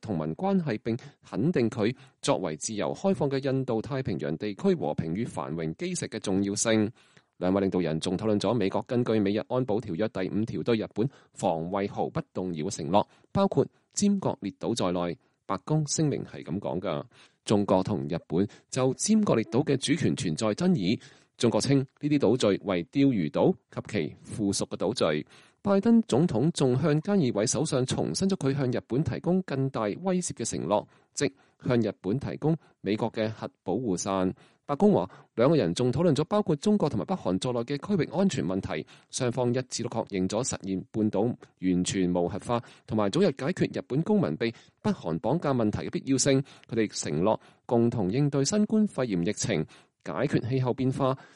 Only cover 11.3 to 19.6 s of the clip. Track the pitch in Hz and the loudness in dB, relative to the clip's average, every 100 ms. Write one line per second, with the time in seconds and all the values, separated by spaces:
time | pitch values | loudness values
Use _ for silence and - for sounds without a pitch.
11.3 | - 98 82 82 98 98 101 80 - - | -4 -2 0 -2 -4 -4 -4 -4 -4 -8
12.3 | - 92 82 76 - 73 98 - _ _ | -6 -6 -4 -6 -6 0 2 0 _ _
13.3 | - 196 - - _ _ - 202 202 131 | 0 2 2 0 _ _ 0 2 2 -2
14.3 | - 101 - 82 117 95 90 87 - _ | -4 -6 -6 -4 -2 0 0 -2 -6 _
15.3 | _ - 95 - 156 147 - 151 120 - | _ -6 -6 0 0 0 0 0 -2 -6
16.3 | - - 95 76 78 98 76 - _ - | -12 -8 -6 -4 -4 -2 -4 -6 _ -20
17.3 | _ - 110 101 95 92 95 71 87 - | _ 0 0 4 2 2 -2 -2 -6 -2
18.3 | 80 104 - _ 131 131 127 - 220 208 | 0 0 -4 _ -2 -2 0 2 2 4
19.3 | 120 107 117 | 2 2 0